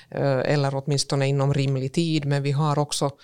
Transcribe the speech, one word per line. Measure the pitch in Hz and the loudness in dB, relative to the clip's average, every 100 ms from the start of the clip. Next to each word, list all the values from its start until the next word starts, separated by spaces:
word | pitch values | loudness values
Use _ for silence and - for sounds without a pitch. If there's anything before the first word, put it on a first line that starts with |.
| - | -12
eh, | - 139 131 | -2 0 0
eller | - 147 139 | 0 0 0
åtminstone | 135 135 139 - 143 135 | -2 -2 -2 0 0 0
inom | 143 135 | 2 2
rimlig | 135 135 135 131 | 2 0 0 -2
tid. | 170 165 156 | -2 0 0
Men | 143 143 | 0 0
vi | 139 | 0
har | 139 156 147 | 0 0 0
också | 147 - 143 - | 0 -2 -4 -4